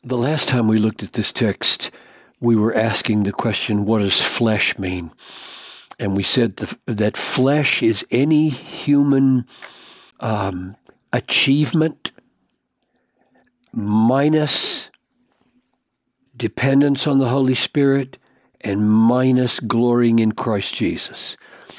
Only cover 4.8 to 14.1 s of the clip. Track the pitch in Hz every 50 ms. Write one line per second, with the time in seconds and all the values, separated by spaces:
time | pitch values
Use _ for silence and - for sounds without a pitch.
4.8 | 95 90 92 90 87 82 _ _ - - - - - - - - - - - -
5.8 | - _ - - 113 101 98 98 98 - - 127 117 113 - - - - - _
6.8 | _ - 117 101 104 107 - - - - - - 127 135 143 151 147 - - -
7.8 | 123 113 110 - - _ - 120 139 151 160 151 156 156 131 - - - - -
8.8 | - 143 143 143 143 143 139 135 135 135 131 127 120 _ - - - - - -
9.8 | - - - - - - _ _ 117 113 107 104 101 98 92 90 92 92 98 _
10.8 | _ - _ _ _ _ - 123 - - - - - 127 135 151 151 123 - 160
11.8 | 156 160 - _ _ - _ _ _ _ _ _ _ _ _ _ _ _ _ _
12.8 | _ _ _ _ _ _ _ _ _ _ _ _ _ _ _ _ _ _ - 117
13.8 | 104 101 104 110 110 117